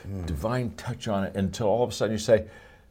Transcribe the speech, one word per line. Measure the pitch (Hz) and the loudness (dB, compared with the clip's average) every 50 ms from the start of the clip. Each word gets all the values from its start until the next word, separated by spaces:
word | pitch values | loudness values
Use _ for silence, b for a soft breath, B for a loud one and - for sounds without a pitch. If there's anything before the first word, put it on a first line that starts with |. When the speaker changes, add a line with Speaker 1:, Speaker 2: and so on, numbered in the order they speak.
| B | B
Speaker 1:
Mm. | 95 98 95 85 | -10 -8 -6 -4
Speaker 2:
divine | 80 78 69 92 110 123 127 123 107 | -4 -4 -2 -2 -2 0 -2 -2 -4
touch | - - - 127 120 - - | -6 -8 -8 -8 -8 -6 -4
on | 117 101 98 98 | -2 0 0 0
it | 85 - | -2 -2
until | 101 95 87 - - 117 | 0 -2 -2 0 0 2
all | 98 101 120 123 | 2 4 2 2
of | 104 | 0
a | - | 0
sudden | - 117 104 113 | 0 0 0 0
you | 104 | 0
say, | - - 113 104 - B B B B B B B B B | 4 6 6 6 4 B B B B B B B B B